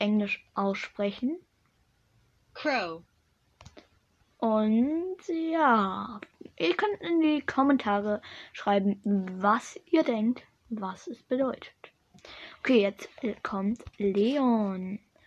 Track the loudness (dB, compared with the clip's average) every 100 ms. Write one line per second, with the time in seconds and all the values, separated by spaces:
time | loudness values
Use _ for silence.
0 | 0 0 0 -4 _ -4 -2 -4 -8 -4
1 | -4 -2 -4 -6 -10 _ _ _ _ _
2 | _ _ _ _ _ -8 -2 -2 -4 -8
3 | -16 _ _ _ _ _ -20 -20 -20 _
4 | _ _ _ _ 0 2 4 4 2 0
5 | -4 -8 -6 -4 -2 2 4 4 2 -4
6 | -8 -12 -16 -20 -16 -2 -2 0 0 -2
7 | -2 2 2 2 0 2 4 2 2 0
8 | 0 -4 -6 -20 -18 -6 0 2 2 0
9 | 0 0 -2 -2 0 0 -2 -16 0 2
10 | 2 0 0 -2 -8 _ -12 -8 -8 -10
11 | -14 -14 -4 -2 -2 -4 -12 -20 -20 _
12 | _ -20 -20 -20 -20 -4 4 6 4 0
13 | -12 -8 -6 -6 -6 -2 -2 -4 -8 -2
14 | 0 2 2 2 2 2 0 -4 -8 -10
15 | _ _